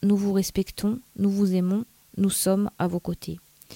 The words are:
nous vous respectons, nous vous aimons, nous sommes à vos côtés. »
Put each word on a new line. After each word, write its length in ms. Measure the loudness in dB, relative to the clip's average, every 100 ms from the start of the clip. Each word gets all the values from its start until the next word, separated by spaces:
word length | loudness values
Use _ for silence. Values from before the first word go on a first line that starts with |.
nous 160 | 0 2
vous 160 | 2
respectons, 640 | 0 0 -2 -4 -2 -4 -4 -8 -2
nous 120 | 0
vous 240 | 2 2
aimons, 320 | 2 2 0 -4 _ _ -2
nous 140 | 0
sommes 400 | 2 0 0 0 -2
à 80 | -4
vos 120 | -2
côtés. » 400 | -6 -8 -8 -12 -14 _ -20